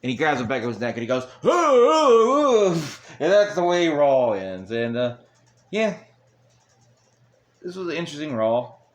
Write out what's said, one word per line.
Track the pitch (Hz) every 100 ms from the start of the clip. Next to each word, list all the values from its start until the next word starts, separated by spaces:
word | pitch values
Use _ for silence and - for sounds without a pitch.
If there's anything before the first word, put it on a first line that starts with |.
And | 247
he |
grabs | 254 156 135
the |
back | 117 131
of | 117
his | 107
neck | 117
and | 113
he | 113
goes, | 127
Ah, | 123 -
ah, | 196 349 320 254 247 311 294 226 226 285 285 233 196
ah. | 165 147 - - -
And | 151
that's | 202 202
the | 180
way | 175 175 170
Raw | 147 143 135 120
ends. | 101 95 92 95
And, | 117 117
uh, | 117 123 120 _ _ _ _ _
yeah. | 202 220 - - _ _ _ _ _ _ _ _ _ _ _ _ _ _ _
This | 180
was | 185 175
an |
interesting | 156 170 147 151
Raw. | 120 110 117 127 - _